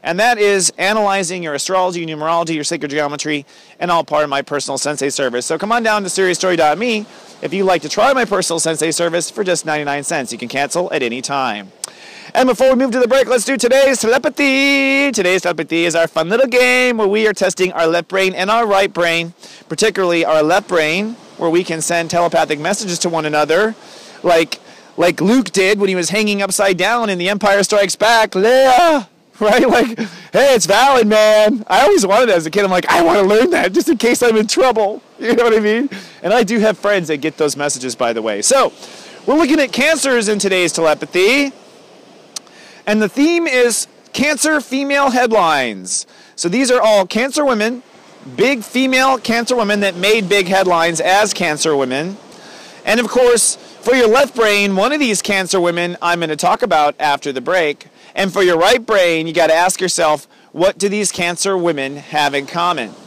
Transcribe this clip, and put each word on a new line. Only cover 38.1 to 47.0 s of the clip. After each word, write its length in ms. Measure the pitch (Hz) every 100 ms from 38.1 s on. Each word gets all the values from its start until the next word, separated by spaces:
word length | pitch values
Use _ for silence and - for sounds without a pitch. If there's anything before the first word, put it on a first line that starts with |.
the 80 | 113
way. 180 | 110 101
So, 320 | 104 269 220 - - - - - -
we're 100 | 285
looking 240 | 320 311
at 120 | 269
cancers 560 | - 285 320 277 247 208
in 100 | 214
today's 340 | 202 185 170
telepathy. 800 | - 165 147 151 175 196 269 277 - - - - - - - - - - - - - -
And 160 | 214
the 60 | 214
theme 400 | - 294 339 330
is 400 | 254 240 220 - _ _
cancer 480 | - 285 302 302 302
female 500 | - 262 277 285 277
headlines. 960 | 247 247 220 170 147 127 101 92 - - - - -
So 120 | 175
these 220 | 202 262
are 100 | 247
all 240 | 220 208